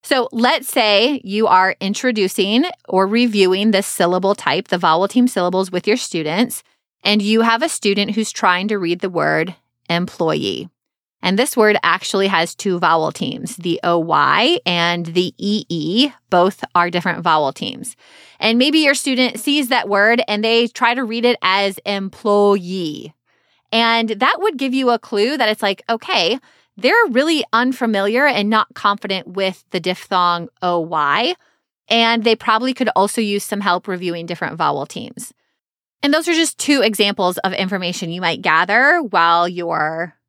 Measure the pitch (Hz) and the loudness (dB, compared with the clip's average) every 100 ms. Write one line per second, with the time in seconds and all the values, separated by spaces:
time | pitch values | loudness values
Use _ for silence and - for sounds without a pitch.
0 | - 269 233 233 247 311 269 277 214 202 | 0 0 0 0 2 0 -2 0 4 4
1 | 247 285 190 208 220 185 185 - 190 202 | 2 0 -4 -2 4 4 4 0 -4 -2
2 | 254 214 190 - 196 226 349 - - 190 | -2 0 -2 0 2 2 0 -6 -2 0
3 | 190 226 240 208 185 185 214 196 196 - | 2 2 2 4 4 4 2 2 -2 0
4 | 175 180 190 202 - 151 - 175 190 165 | 0 2 0 0 0 -2 -2 0 2 2
5 | 196 262 247 202 180 185 190 180 202 247 | 2 2 2 2 0 0 -2 -2 -2 -2
6 | - 170 151 180 240 - _ _ _ _ | -2 -6 -4 -2 -2 -4 _ _ _ _
7 | 196 208 202 220 226 226 320 - 208 196 | 0 0 2 2 2 2 -2 -2 -2 0
8 | 202 214 214 - 196 180 202 208 170 180 | -2 -2 -4 0 0 2 0 -2 -2 -2
9 | 190 170 156 156 175 - _ _ - 170 | -4 -2 0 0 -2 -8 _ _ -4 -2
10 | 180 - 165 156 101 90 175 _ _ _ | -2 -2 -2 0 -4 -6 -12 _ _ _
11 | _ _ - 196 262 - 214 208 170 180 | _ _ -2 0 0 2 2 4 0 -2
12 | - 196 196 185 170 - 202 180 170 165 | -2 0 0 0 -2 -4 -4 0 2 2
13 | 156 - - - - - 175 170 - 170 | 0 -4 -8 -8 -12 -8 -6 -4 0 0
14 | 165 147 139 156 254 349 - 175 170 175 | 0 0 2 2 2 0 -2 -2 0 -2
15 | 165 170 180 - 196 214 - 170 151 208 | -2 -2 -2 -6 -4 -4 -4 -6 -2 0
16 | 285 - _ 180 185 - - 180 175 175 | -2 -4 _ 2 2 0 -2 0 0 -2
17 | 180 170 170 156 139 - 107 - - - | -4 -4 0 2 0 -4 -10 -10 -16 -18
18 | _ - - _ 220 233 277 311 294 277 | _ -20 -20 _ 0 2 4 4 2 0
19 | 285 254 254 - - 285 247 254 - 202 | -2 0 0 0 -2 0 2 0 2 2
20 | 214 233 - 208 226 233 240 - 233 247 | 4 2 0 -2 2 2 0 0 0 0
21 | 233 233 233 - 185 190 202 185 - 202 | -4 0 0 0 0 0 0 -4 -6 -6
22 | 190 - 220 208 202 202 175 185 165 - | -6 -6 0 4 4 2 -2 -6 -6 -8
23 | - _ _ _ _ _ _ 226 233 233 | -14 _ _ _ _ _ _ 0 2 0
24 | 226 208 262 - 415 269 269 262 254 233 | -2 0 0 2 -2 -2 -2 0 2 0
25 | - 202 226 294 220 214 202 190 - 226 | -2 -2 0 0 -2 0 -2 -4 -4 -6
26 | - 311 175 254 _ _ _ - 247 440 | -2 0 0 -2 _ _ _ -2 2 2
27 | 415 233 302 311 - 226 254 254 233 202 | 2 2 2 0 0 0 0 -2 -2 0
28 | 202 233 294 208 202 220 - - 202 208 | 0 2 2 0 0 0 0 -2 -2 -2
29 | 196 190 - 185 190 185 _ 185 170 180 | -4 -6 -6 -4 -4 -4 _ -4 -4 -6
30 | - 185 175 175 170 _ 180 175 165 160 | -2 2 2 0 -6 _ -2 0 -2 0
31 | 143 156 247 359 _ _ _ _ _ 233 | 2 2 0 -4 _ _ _ _ _ 2
32 | 226 233 220 226 - 220 254 254 254 - | 4 2 2 0 2 0 0 -2 -2 0
33 | 202 - 214 202 - 202 190 180 202 185 | 0 0 -2 -2 -4 -4 -2 -2 -4 -6
34 | 180 170 170 170 160 160 156 143 - - | -6 -6 -8 -6 -6 -2 -2 -2 -8 -12
35 | - - - _ _ _ _ _ _ _ | -14 -14 -16 _ _ _ _ _ _ _
36 | 285 311 339 330 320 - - 277 226 208 | 0 0 2 0 0 -2 0 2 2 2
37 | 202 202 180 175 190 180 190 190 180 175 | 0 2 -2 0 -4 -2 -4 -4 -4 -6
38 | 170 175 175 160 175 160 180 214 277 349 | -8 -4 -4 -2 0 2 2 2 2 2
39 | 247 180 165 170 175 175 170 165 151 160 | 0 2 4 4 2 -2 -4 -2 -2 -4
40 | 170 _ | -8 _